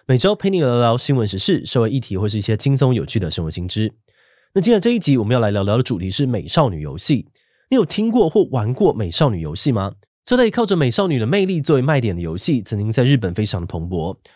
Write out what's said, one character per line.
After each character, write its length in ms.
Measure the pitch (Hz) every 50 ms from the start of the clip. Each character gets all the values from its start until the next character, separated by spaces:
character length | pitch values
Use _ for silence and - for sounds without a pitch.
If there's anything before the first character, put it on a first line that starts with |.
| _
每 100 | - 131
周 180 | 123 - 190 208
陪 140 | 202 - 196
你 140 | 196 180 151
聊 180 | 127 120 120
聊 160 | 120 117 117
新 180 | 123 - - 139
闻 140 | 127 113 98
时 100 | 98 95
事、 240 | - - 185 135 123
社 160 | - - 127 113
会 80 | 113
议 100 | 135 135
题 160 | 117 - 101
或 100 | 92 104
是 120 | 104 104 107
一 20 |
些 160 | 101 - 110
轻 180 | 107 - 139 139
松 200 | 131 143 127 127
有 100 | 113 -
趣 140 | - - 113
的 120 | 90 80
生 140 | - - 82
活 60 | 78
新 180 | 78 - 87 90
知。 240 | - 107 110 107 - _ _ _ _ _ _ _ _ _ _ _ -
那 80 | 196 170
今 100 | 226 240
天 80 | 208
这 80 | 170 240
一 100 | 247 226
集 200 | - - 139 123
我 60 | 107
们 100 | 104 123
要 60 | 123
来 100 | 113 104
聊 120 | 101 101 98
聊 140 | 101 104
的 60 | 120 127
主 160 | - 120 90
题 100 | 90 95
是 160 | 95 - 143
美 240 | 127 120 101 71 -
少 220 | - - 151 120
女 100 | 92 78
游 160 | 76 73 67
戏。 320 | 76 - - 151 110 - _ _ _ _ _ _ _ _ _
你 60 | 262
有 100 | 262 190
听 260 | - - - 214 233
过 200 | 220 247 202 160
或 140 | - 214 175
玩 280 | 120 - 123 104 110 131
过 220 | - 208 165 -
美 160 | - 107 85
少 180 | 82 - 156 139
女 140 | 104 87 80
游 120 | 76 78
戏 180 | - - 151 120
吗？ 200 | 104 95 101 - - _ _ _ _ _
这 140 | - 240 247
类 120 | 247 220
靠 140 | - 240 233
着 100 | 180 196
美 160 | 175 143 123
少 160 | - - 196
女 120 | 185 151 123
的 80 | 110
魅 180 | 110 170 208 190
力 160 | 185 190 165
作 160 | 139 - 156
为 60 | 131 123
卖 180 | 147 156 139
点 160 | 117 110 87
的 60 | 87 87
游 120 | 82 80
戏， 280 | 95 - - 151 120 98
曾 160 | - 113 101
经 120 | 104 110
在 140 | 110 - 123
日 140 | 131 143 123
本 160 | 107 90 87
非 100 | - 107
常 160 | 104 - 92
的 60 | 85
蓬 200 | - - 85 80
勃， 300 | 87 90 85 78 90 95 - _ _ _